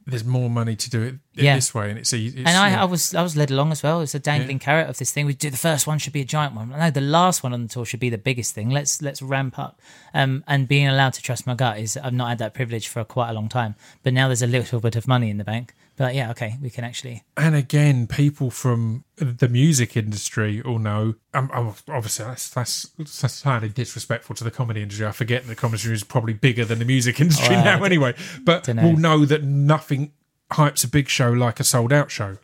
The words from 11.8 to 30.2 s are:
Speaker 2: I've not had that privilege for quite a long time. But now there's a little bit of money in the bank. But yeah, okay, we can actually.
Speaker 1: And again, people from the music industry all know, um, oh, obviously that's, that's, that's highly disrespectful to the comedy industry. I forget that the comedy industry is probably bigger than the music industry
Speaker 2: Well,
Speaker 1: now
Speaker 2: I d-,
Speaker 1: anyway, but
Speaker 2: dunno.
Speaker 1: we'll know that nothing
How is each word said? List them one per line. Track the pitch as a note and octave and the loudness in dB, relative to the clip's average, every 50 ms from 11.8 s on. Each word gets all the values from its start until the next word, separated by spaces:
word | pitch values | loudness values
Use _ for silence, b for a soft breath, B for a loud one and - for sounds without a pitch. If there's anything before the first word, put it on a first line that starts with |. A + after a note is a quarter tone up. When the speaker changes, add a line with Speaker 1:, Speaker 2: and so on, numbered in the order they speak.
| A2+ A2 - - | -6 -6 -6 -6
Speaker 2:
I've | - C3 B2 | -6 -4 -2
not | B2 B2 A#2 | -2 -2 -2
had | A#2+ A2 | -2 -4
that | A#2 G#2+ - | -4 -6 -4
privilege | - C3 A2+ A#2 A2+ - - | -6 -6 -4 -4 -8 -8 -8
for | - B2 A2 | -6 -8 -8
quite | - - B2+ A#2+ A#2 | -6 -2 -4 -2 -2
a | A2+ | -2
long | A2 G#2+ G#2+ | -4 -4 -4
time. | - B2+ A#2 G#2+ G#2 b b b b b - | -2 -2 -2 -2 -4 b b b b b -2
But | C#3+ - | 0 2
now | C3 C3+ C3+ | 2 2 2
there's | B2+ A2+ B2 | 2 2 0
a | A#2+ | 0
little | B2 B2+ A2+ - - A#2 | 0 0 0 0 -4 -2
bit | G#2+ A#2 A2 | 0 0 -2
of | A#2 - B2+ | 0 0 2
money | B2+ B2 A#2+ A2 | 2 2 2 0
in | G#2 G2+ | -2 -4
the | G2+ | -4
bank. | G2+ G#2+ A#2 B2 - - b b b b | -4 -4 -6 -6 -10 -18 b b b b
But | - C3+ B2+ B2 | -4 -2 -2 0
yeah, | C#3 B2 A2+ | -2 -4 -4
okay, | A#2+ - A#2+ G#2+ A2+ C3+ | -4 -6 -6 -6 -6 -8
we | C#3+ B2 | -8 -10
can | - - A#2 | -8 -8 -10
actually. | A#2+ A#2 - - B2+ A#2+ A#2 _ _ - - | -10 -10 -10 -12 -12 -14 -14 _ _ -4 0
Speaker 1:
And | D3 D#3+ D#3 | 2 2 4
again, | D3 C3 - - D3 D3 D3 C3+ B2 A#2 | 2 0 2 2 4 6 6 4 4 2
people | - - - C#3+ D3 C#3+ - C#3 B2 | -2 0 2 2 2 2 0 -4 -4
from | - - - B2+ A#2+ A#2 A#2 A2+ A2 C3 - _ _ | -4 -2 -2 0 0 0 0 -2 -4 -6 -8 _ _
the | - D#3+ B2+ A#2+ - C3+ A#2+ | -4 -4 -4 -2 0 0 2
music | A#2+ A#2+ C#3 E3 D#3 B2+ A#2+ - - A#2 | 4 4 4 4 4 4 2 0 0 -2
industry | G#2+ G#2+ G#2 G2+ - - - A#2+ G#2+ G#2+ G#2 A2 | -2 -2 -4 -6 -8 -6 -4 -2 -2 -2 -2 -4
all | B2+ C3+ A#2+ A2+ | -4 -4 -4 -2
know, | A2 G#2+ G#2 G#2+ G#2+ A2+ A2 _ _ _ - | -2 -2 -2 0 0 -2 -2 _ _ _ -4
um, | C#3+ C3 C3+ | -4 -4 -2
oh, | - B2+ A#2+ A2 G2+ - - - | -4 -4 -4 -6 -6 -12 -14 -8
obviously | D3+ C3 G#2+ G#2 - - G#2+ | -6 -6 -4 -4 -6 -6 -8
that's, | A#2 A#2+ - - - | -10 -10 -10 -12 -8
that's, | - B2+ A#2+ - - - - - _ - D#3 - - - | -6 -6 -4 -4 -4 -8 -8 -12 _ -14 -14 -12 -10 -4
that's | - B2 - - | -4 -4 -4 -2
highly | - C#3+ C3 A#2 A2 A2 | -2 0 0 0 -2 -4
disrespectful | G2+ B2+ A#2+ - - A2+ - - A#2 A#2 - - A2+ | -4 -6 -6 -6 -6 -12 -6 -6 -6 -6 -6 -10 -12
to | - A2+ | -8 -8
the | A2+ | -8
comedy | - - B2+ A2+ A2 G#2+ G#2 | -4 -4 -4 -4 -4 -6 -6
industry. | G#2 G2+ G#2 A2 G#2+ | -8 -6 -6 -4 -4
I | |
forget | G2+ - B2 A2+ B2 B2+ | -4 -4 -2 -2 -2 -4
that | - A#2+ | -4 -6
the | A2+ | -10
comedy | - - A#2 A2+ G#2 | -4 -4 -2 -2 -2
industry | G2+ A2+ A2+ | -2 -2 -2
is | G#2 G2+ | -4 -4
probably | - - B2+ A2+ A2+ A2 | -2 -2 -2 0 0 -4
bigger | G#2 - C3+ A2+ A#2 A#2 | 2 2 2 2 2 0
than | G#2+ A#2 A2+ | 0 0 -2
the | A#2 | 0
music | A#2+ C3 C3 A#2 B2 A#2 - | 2 2 2 2 2 2 4
industry | D3+ F3 D#3 C3+ B2 A#2+ F#3 | 4 4 4 4 4 4 6
Speaker 2:
Well, | F#3+ D#3 | 6 6
Speaker 1:
now | G3+ F#3+ D#3+ | 6 6 4
Speaker 2:
I | |
d-, | G3 | 4
Speaker 1:
anyway, | G3 F3+ D#3+ C#3 B2 A#2 B B B E3 B B | 4 4 4 4 2 0 B B B -12 B B
but | E3+ E3+ - - | 2 2 2 2
Speaker 2:
dunno. | - A#2 A2+ A2+ | -2 2 4 6
Speaker 1:
we'll | E3+ E3 D#3 | 6 6 6
know | E3 E3 D#3 D3+ D3 | 6 6 6 6 6
that | C#3+ D3+ D3+ D3 | 4 4 2 2
nothing | C#3 C#3+ C#3+ C#3+ D3 D#3 D3+ - - C#3+ C3 D3 D3 _ _ | 0 2 2 4 4 4 4 2 -2 -2 -2 -2 -6 _ _